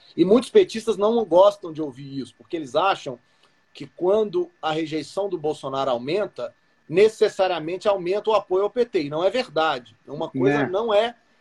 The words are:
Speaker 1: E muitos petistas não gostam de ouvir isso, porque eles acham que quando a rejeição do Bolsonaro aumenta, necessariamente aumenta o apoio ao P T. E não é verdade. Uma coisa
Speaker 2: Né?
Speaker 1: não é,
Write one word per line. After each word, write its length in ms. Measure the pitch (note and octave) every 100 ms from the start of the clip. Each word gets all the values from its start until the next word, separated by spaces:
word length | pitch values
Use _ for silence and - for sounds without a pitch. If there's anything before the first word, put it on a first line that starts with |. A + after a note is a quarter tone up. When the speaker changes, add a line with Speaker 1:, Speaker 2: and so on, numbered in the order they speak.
| _ -
Speaker 1:
E 80 |
muitos 260 | F3 A#3 -
petistas 460 | G#3+ F#3 A3 A3+ F#3+
não 280 | G#3 A#3
gostam 480 | G#3 E3+ G3+ G3+ F3
de 100 | D#3
ouvir 380 | D3+ B2+ C#3+ C3+
isso, 140 | A#2+ -
porque 180 | - E3+
eles 200 | C3+ C#3
acham 420 | F#3+ F#3 C#3+ A#2+ _ _ _ _ _
que 120 | - C#3+
quando 640 | - F3+ G#3+ G#3+ F3 F3 _
a 80 | D#3
rejeição 580 | D#3 D#3 D#3 C#3+ - G3+
do 100 | F3+
Bolsonaro 520 | D3+ C#3+ C#3+ C3+ C3+
aumenta, 640 | A#2+ B2+ F#3 G3+ - A#2+ - _ _ -
necessariamente 960 | E3 A3 - G#3 - F#3 E3+ D#3 F3+ G#3+
aumenta 440 | G3 F3 G#3 G#3
o 40 |
apoio 300 | G#3 - F#3
ao 60 | G3+
P 140 | B3
T. 180 | A#3+ F3+
E 40 | C#3+
não 160 | D3+
é 60 | F#3
verdade. 640 | B3 A#3+ D3+ D#3+ C3+ A2+ _ -
Uma 220 | C#3+ D#3+
coisa 360 | C3+ C3+ D3
Speaker 2:
Né? 40 | B2
Speaker 1:
não 240 | F#3 A3+
é, 220 | G#3 A#3 - _ _